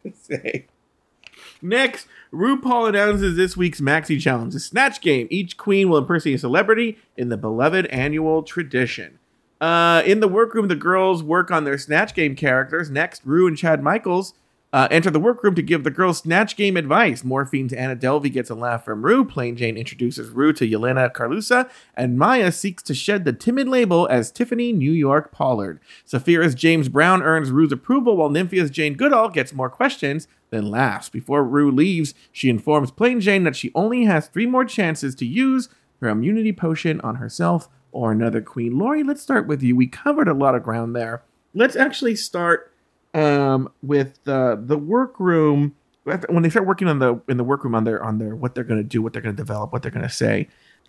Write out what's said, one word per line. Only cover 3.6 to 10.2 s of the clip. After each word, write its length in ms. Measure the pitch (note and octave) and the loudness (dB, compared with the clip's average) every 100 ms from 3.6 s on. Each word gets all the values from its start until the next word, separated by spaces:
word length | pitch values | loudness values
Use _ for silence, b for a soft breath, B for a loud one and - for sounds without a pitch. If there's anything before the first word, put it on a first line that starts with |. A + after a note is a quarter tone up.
| F3+ D#3 | -2 0
Maxi 380 | C#3 D#3 D#3 D3 | 0 0 0 -2
Challenge, 360 | C#3 B2 A#2 C#3 | 0 -2 -4 -8
a 40 | |
snatch 420 | - G#3+ C4+ C4+ | -6 0 0 0
game. 260 | F3+ C3+ A#2 | 0 0 0
Each 280 | F#3 F3+ - | -4 -6 -8
queen 320 | - G3 F#3+ | 0 2 4
will 100 | D#3+ | 2
impersonate 360 | C3 E3+ D3+ C3 | 2 -2 0 -2
a 40 | |
celebrity 580 | B2 D#3 G3 A3 A#3 G#3+ b - | 0 0 2 2 0 -6 b -8
in 140 | B2 | -6
the 80 | A2 | -4
beloved 480 | A2 A2 C#3+ F#3 F3 | -4 0 2 2 -2
annual 540 | C3 C#3 D3+ D#3 D#3+ | -2 -2 -2 0 -2
tradition. 760 | D#3+ - D#3 E3+ B2 - E2 _ _ _ _ _ | -2 -8 -4 -2 -2 -4 -14 _ _ _ _ _
Uh, 420 | D#3+ E3+ E3+ E3 D#3+ | 0 4 4 4 4
in 140 | G#3 | 4